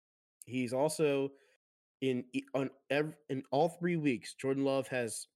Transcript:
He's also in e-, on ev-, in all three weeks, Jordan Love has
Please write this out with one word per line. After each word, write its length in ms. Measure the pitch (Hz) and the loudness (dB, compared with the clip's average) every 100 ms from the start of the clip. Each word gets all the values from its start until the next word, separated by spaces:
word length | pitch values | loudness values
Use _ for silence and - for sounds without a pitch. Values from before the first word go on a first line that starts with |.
| _ _ _ _ - | _ _ _ _ -8
He's 260 | 127 123 | -4 -2
also 600 | 131 156 156 151 139 139 - _ _ _ _ _ _ | 0 0 2 2 2 -2 -6 _ _ _ _ _ _
in 260 | 131 127 123 | -2 0 -4
e-, 100 | 135 - | -8 -4
on 160 | 131 131 - - | -2 -2 -6 -2
ev-, 260 | 139 156 160 - | 0 0 -6 -6
in 140 | 135 - | -6 0
all 180 | 135 170 | 2 2
three 260 | 170 175 170 | 0 0 2
weeks, 380 | 147 113 - | 2 0 -4
Jordan 300 | - 135 139 | -6 -2 2
Love 240 | 139 135 131 | 2 2 0
has 400 | 131 113 - - | -2 -2 -6 -12